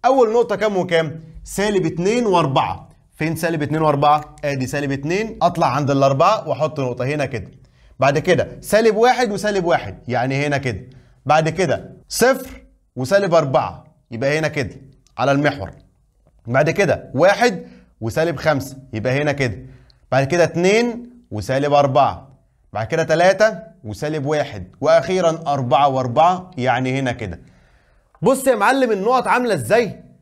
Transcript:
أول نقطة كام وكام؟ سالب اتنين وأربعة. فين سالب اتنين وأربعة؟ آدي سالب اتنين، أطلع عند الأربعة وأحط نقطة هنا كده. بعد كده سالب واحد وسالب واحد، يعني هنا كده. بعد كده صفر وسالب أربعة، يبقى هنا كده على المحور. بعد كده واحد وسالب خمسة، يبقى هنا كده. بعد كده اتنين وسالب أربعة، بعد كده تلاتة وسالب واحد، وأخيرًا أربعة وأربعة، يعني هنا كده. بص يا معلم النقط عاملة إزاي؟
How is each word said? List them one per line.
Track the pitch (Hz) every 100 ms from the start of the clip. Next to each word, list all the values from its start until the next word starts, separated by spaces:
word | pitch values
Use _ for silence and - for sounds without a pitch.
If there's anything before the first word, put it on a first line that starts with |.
| 240
أول | 269 226
نقطة | 233 233 196
كام | 214 190
وكام؟ | 180 165 160 - - -
سالب | - - 208 202 160
اتنين | 156 180 240 226
وأربعة. | 180 151 139 110 98 - _ _ _
فين | 156 160
سالب | 170 165
اتنين | 147 156
وأربعة؟ | 156 143 147 151 - -
آدي | 147 139 127
سالب | 143 143
اتنين، | 139 147 185 220 -
أطلع | 170 160 156
عند | 127 139
الأربعة | 139 135 135 175 214 156
وأحط | 127 156 143
نقطة | 127 120 127
هنا | 151 131
كده. | 120 92 - - _ _ _
بعد | 135 147
كده | 165 160 104 -
سالب | - 208 226 208
واحد | 240 240 247
وسالب | 202 208 202 170
واحد، | 156 104 92 -
يعني | 120 127 135 147
هنا | 139
كده. | 139 95 - - _ _ 131
بعد | 151 160
كده | 160 175 104 - - _
صفر | - 240 262 - - - _ _ -
وسالب | 131 196 190
أربعة، | 165 147 143 104 82 - _ _
يبقى | 113 135 151
هنا | 151
كده | 147 107 - - _ _ -
على | 131
المحور. | 139 147 143 90 - _ _ _ _ _ _ -
بعد | 127 156
كده | 165 185 - -
واحد | 123 175 202 247 180 - - _ _
وسالب | 113 131 165 139
خمسة، | 156 143 - - -
يبقى | 110 117 135
هنا | 147
كده. | 139 127 95 - - _ _ _
بعد | 127 139
كده | 175
اتنين | 160 165 180 214 240 226 - - _
وسالب | 104 101 131 143
أربعة، | 143 143 135 123 92 - _ _ _ _
بعد | 101 113
كده | 160
تلاتة | 160 160 180 190 220 185 - -
وسالب | 107 101 151 156 139
واحد، | 151 131 104 90 -
وأخيرًا | 143 165 165 185 170 160 151
أربعة | 139 123 147 143
وأربعة، | 131 127 117 165 185 185 -
يعني | 123 123 131 131
هنا | 131
كده. | 127 104 87 - _ _ _ _ _ _ _
بص | 175 262 262
يا | 233
معلم | 202 269 254
النقط | 202 202 254 208
عاملة | 226 247
إزاي؟ | 180 113 214 214 - - _